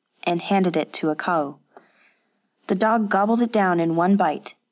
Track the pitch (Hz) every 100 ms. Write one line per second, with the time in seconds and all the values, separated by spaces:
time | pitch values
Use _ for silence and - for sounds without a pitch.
0 | _ - 175 170 - 196 180 160 - -
1 | 160 151 - 170 143 139 _ - _ _
2 | _ _ _ _ _ _ - 190 220 226
3 | 202 196 208 233 233 220 190 175 165 165
4 | 180 196 165 143 - - _